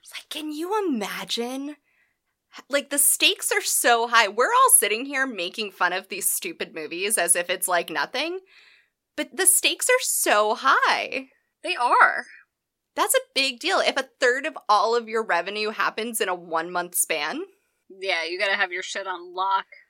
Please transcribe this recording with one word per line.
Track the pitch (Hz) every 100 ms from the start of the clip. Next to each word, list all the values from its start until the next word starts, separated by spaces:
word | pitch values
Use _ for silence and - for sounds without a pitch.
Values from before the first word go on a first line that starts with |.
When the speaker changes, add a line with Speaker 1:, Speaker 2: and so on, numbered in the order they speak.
Speaker 1:
It's | -
like, | - -
can | 294 311
you | 302 349 427 392
imagine? | 247 190 180 180 - 240 262 285 302 _ _ _ _ _ _ _ - -
Like, | 277 277
the | 285
stakes | - - 320 403 -
are | 415
so | 381 - 277 233 233
high. | 233 214
We're | 208 277
all | 494 523 -
sitting | 208 214 277
here | 277 269
making | 214 175 214 208
fun | - 180
of | 180 196
these | 185 180
stupid | - 185 165 185 165
movies | 151 170 196 214
as | 170 175
if | 175
it's, | 185 -
like, | 180 170
nothing. | 156 143 254 311 370 381 - - _ _ _ _ -
But | 294 -
the | 370
stakes | - 311 349 -
are | 508
so | - - - 214 214 233
high. | 254 370 523 127 101 - 262 _ _ _
Speaker 2:
They | 302 359
are. | 247 392 - - 247 - _ _ _ _ _ -
Speaker 1:
That's | 381 523
a | 523
big | - 269 240
deal. | 311 370
If | - 269
a | 269 _
third | 254 254 294
of | - -
all | 208 208 233
of | 220
your | 226
revenue | 220 175 175 208 214
happens | 214 160 - 226 220
in | 196
a | 180
one-month | 170 160 170 180 175 -
span. | - 160 151 254 392 _ _ _ _
Speaker 2:
Yeah, | 190 190 170 160
you | 180
gotta | 202 202
have | 190
your | 180
shit | 185 - 190
on | 180 180
lock. | 180 190 196 196 - _